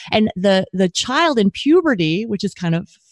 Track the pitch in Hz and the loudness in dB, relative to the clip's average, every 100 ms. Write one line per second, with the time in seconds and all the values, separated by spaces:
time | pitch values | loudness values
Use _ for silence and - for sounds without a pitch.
0 | - 220 214 180 196 190 190 185 185 - | -4 -2 0 0 2 2 0 -2 -2 -2
1 | - 285 339 233 196 - 277 349 320 196 | -4 0 0 2 0 0 2 2 2 0
2 | 156 175 226 202 202 - 175 165 - _ | 0 -2 -4 -6 -6 -4 -2 -2 -4 _
3 | _ | _